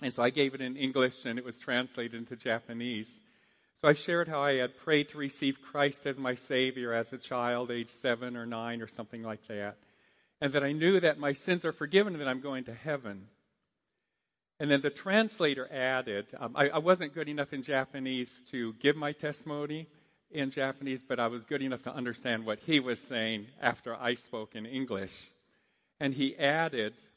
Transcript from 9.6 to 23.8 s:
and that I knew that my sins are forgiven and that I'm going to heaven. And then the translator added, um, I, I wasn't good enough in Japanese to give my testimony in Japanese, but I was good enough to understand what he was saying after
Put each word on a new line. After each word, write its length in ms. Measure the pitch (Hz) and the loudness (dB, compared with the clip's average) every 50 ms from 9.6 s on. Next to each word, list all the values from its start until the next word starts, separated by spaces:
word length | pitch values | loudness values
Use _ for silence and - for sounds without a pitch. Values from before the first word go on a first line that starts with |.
| 101 104 101 - _ _ _ _ _ _ _ _ _ _ _ _ | -6 -6 -8 -10 _ _ _ _ _ _ _ _ _ _ _ _
and 120 | 143 139 | -2 0
that 120 | 139 143 139 | 2 2 2
I 80 | 139 | 2
knew 280 | 151 156 160 180 196 180 | 2 4 4 6 6 6
that 180 | 175 160 147 - | 6 4 4 2
my 140 | 147 143 | 0 -2
sins 320 | 139 - - 185 180 175 175 | -2 0 0 0 0 0 0
are 80 | 160 | -2
forgiven 400 | 151 - 156 143 180 196 208 208 175 | -2 -2 -2 4 4 4 4 4 0
and 60 | 147 | -2
that 80 | 143 131 | -2 -2
I'm 120 | 127 127 | -2 -2
going 240 | 135 143 135 131 123 | -4 -4 -6 -6 -6
to 100 | 120 117 | -8 -10
heaven. 540 | 113 - 156 147 135 120 104 98 95 98 113 _ _ _ _ _ _ _ _ _ _ _ _ _ _ _ _ _ _ _ _ _ _ _ _ _ - | -8 -4 -4 -4 -4 -4 -8 -10 -10 -14 -18 _ _ _ _ _ _ _ _ _ _ _ _ _ _ _ _ _ _ _ _ _ _ _ _ _ -4
And 120 | 147 147 | 2 4
then 100 | 143 139 | 4 4
the 80 | 143 143 | 4 2
translator 840 | 139 - - 190 196 220 220 214 - - 170 147 135 131 127 - | -2 -2 0 2 4 4 4 2 2 2 2 2 2 0 -4 -6
added, 560 | 156 131 127 131 131 131 127 117 101 101 104 - - - | -2 0 0 2 2 0 0 -2 -2 -4 -4 -6 -8 -8
um, 140 | 127 117 - | -8 -2 2
I, 140 | 147 143 143 | 2 4 4
I 80 | 156 156 | 2 4
wasn't 360 | 156 180 185 180 170 147 147 | 4 4 4 4 2 -4 -6
good 140 | 165 151 147 | -6 -6 -4
enough 240 | 147 147 139 - | -4 -4 -4 -4
in 100 | 147 135 | -6 -8
Japanese 800 | 127 151 139 135 131 - - 135 131 131 131 127 123 - - - - - | -4 0 0 0 0 0 -4 -6 -4 -4 -2 -4 -4 -6 -10 -16 -14 -10
to 220 | - 123 117 113 110 | -6 -4 -4 -4 -4
give 220 | 110 - 143 151 | 2 4 4 4
my 160 | 156 147 147 | 4 0 -6
testimony 760 | 147 - 156 147 147 - - 156 147 147 147 147 151 160 160 - _ _ _ _ _ _ _ _ | -4 -4 -6 -6 -6 -8 -8 -8 -6 -6 -6 -6 -6 -8 -10 -14 _ _ _ _ _ _ _ _
in 200 | 170 147 139 135 | -4 -4 -2 -2
Japanese, 520 | - 143 135 135 135 139 139 135 131 127 | 0 0 -2 -2 -2 -4 -4 -4 -4 -4
but 180 | - - 127 120 | -4 -2 0 2
I 60 | 117 | 2
was 180 | 113 120 120 110 | 0 0 -4 -4
good 160 | - 147 139 | -4 -4 -2
enough 220 | 135 135 127 120 | -2 -2 -4 -4
to 120 | - 123 - | -6 -8 -6
understand 520 | 131 123 120 113 - - 123 113 110 110 | -4 -4 -4 -6 -4 -2 0 0 0 0
what 140 | 110 107 - | -2 -4 -2
he 200 | - 165 156 139 | 0 2 2 2
was 180 | 127 127 117 - | 2 0 -2 -4
saying 500 | - - 127 113 110 110 113 104 101 123 - - | -6 -6 -4 -2 -2 -2 -2 -4 -6 -12 -8 -2
after 340 | - 117 117 - | 0 0 0 0